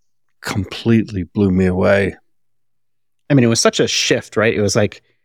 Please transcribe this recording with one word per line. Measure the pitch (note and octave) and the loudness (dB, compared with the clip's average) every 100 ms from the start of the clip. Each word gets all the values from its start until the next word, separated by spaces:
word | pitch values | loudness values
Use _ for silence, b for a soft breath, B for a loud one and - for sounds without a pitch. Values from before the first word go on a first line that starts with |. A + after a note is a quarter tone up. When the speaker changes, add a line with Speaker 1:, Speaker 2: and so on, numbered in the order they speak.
| _ _ _ _ | _ _ _ _
Speaker 1:
completely | - G#2+ F#2+ - A#2 A2+ F#2+ G2 | -8 -6 -8 -4 0 2 0 -6
blew | F2 G#2+ G2 | -6 0 0
me | F#2 F#2 | 2 0
away. | F2+ G2 G2+ F#2+ - _ _ _ _ _ _ _ _ _ _ - | 0 2 2 0 -6 _ _ _ _ _ _ _ _ _ _ 0
Speaker 2:
I | |
mean, | C#3 | 2
it | A#2 | 4
was | A2+ | 2
such | - - | 0 0
a | A#2 | -2
shift, | - - B2+ - - | -2 -2 -2 -4 -2
right? | A2 | 0
It | G2+ | 0
was | G2+ A2+ | 0 0
like, | G#2 - _ _ | -2 -4 _ _